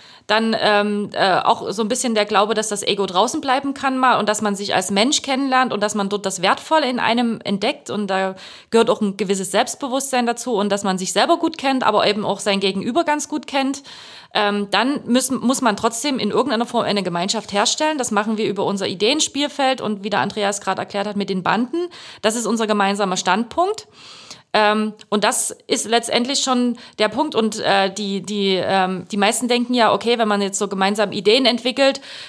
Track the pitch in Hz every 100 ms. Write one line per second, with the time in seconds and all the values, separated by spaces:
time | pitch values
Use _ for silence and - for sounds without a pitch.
0 | - - - 214 226 220 208 208 208 208
1 | 202 - 185 170 - - - 190 208 240
2 | 240 214 208 202 208 214 214 202 - 196
3 | 196 180 240 311 277 262 277 277 269 262
4 | 254 220 208 214 214 202 202 - 185 196
5 | 240 302 - 262 277 254 247 208 208 214
6 | 196 202 196 190 185 262 - 311 262 247
7 | - 240 233 220 - 196 226 294 - 196
8 | 202 190 190 190 - - - 226 233 208
9 | 208 196 196 196 185 202 247 - 269 269
10 | 269 247 233 240 254 202 202 202 202 185
11 | 185 196 277 330 330 - 269 262 247 208
12 | - 208 - 196 214 196 190 190 202 269
13 | 330 294 - 302 - 277 262 277 - -
14 | - - - 214 202 208 202 196 254 285
15 | - 254 - 254 240 262 247 196 226 -
16 | 294 262 214 208 254 220 233 240 151 202
17 | 180 175 196 226 - 202 - - 311 311
18 | 240 208 214 208 190 196 156 202 - 180
19 | 208 302 - 277 285 285 262 262 214 202
20 | 202 202 196 214 202 202 196 190 190 202
21 | 208 202 196 190 175 196 240 339 349 -
22 | - - 214 233 220 226 214 208 196 202
23 | 190 185 - 196 233 - 370 - - -
24 | - - - - _ 214 214 214 214 208
25 | - 208 214 262 - - - 233 208 233
26 | 233 240 240 - 269 247 247 233 - -
27 | 214 220 311 - 220 220 - 196 196 196
28 | 196 196 - 208 196 185 - 190 185 185
29 | 180 202 202 240 240 240 247 247 220 208
30 | 226 233 214 202 196 196 202 196 190 208
31 | 190 160 196 254 247 240 262 254 277 269
32 | - -